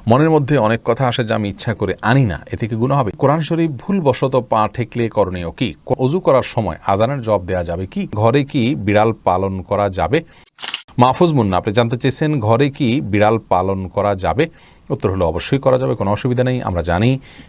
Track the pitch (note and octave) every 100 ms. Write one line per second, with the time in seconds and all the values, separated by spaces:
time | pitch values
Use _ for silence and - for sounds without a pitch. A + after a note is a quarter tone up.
0 | - B2 D#3+ D#3 C3 C#3+ G#2+ A#2 - A#2
1 | C3 A#2+ A2 A2 G#2 G2+ - G#2 G2+ F2
2 | G#2 C3 A#2+ D2+ - - A2+ A2+ B2 C#3+
3 | G#2+ - C3+ D#3 D3 E3 E3 C3 - G3
4 | C#3+ B2 C3+ C3 A2+ A2 G#2+ - A#2 A#2+
5 | A2+ G#2+ F#2+ F2+ E2+ - A#2 D#2+ - -
6 | C3 F3 - C3 - - G2+ D#2 - G2
7 | A2+ C#3+ A2 G#2 F2+ F2+ E2+ E2+ F#2+ -
8 | G2+ G2+ A2+ C3+ C#3+ D3 A#2 A2 G2+ G#2
9 | A2 A2 - F2+ G2 F#2+ F2+ G2+ G2+ F#2+
10 | D#2+ D3 - - - - - - - -
11 | B2+ B2+ F3 D3 G#2 F2+ A2 G#2 A#2 A#2+
12 | C3+ - D3+ D3+ G#2+ A2+ C#3+ C#3 C3+ B2
13 | G#2 G2+ G#2 A2+ - F#2 F#2+ F#2+ F#2 G2+
14 | G2+ G2 F#2 E2+ E3 - - - - C3
15 | G#2 F#2+ E2+ E2+ - C#3 C#3 B2+ C3 B2
16 | G2 G#2 B2+ B2 B2+ B2 G#2+ F2 E2 F2
17 | A2+ C3+ - -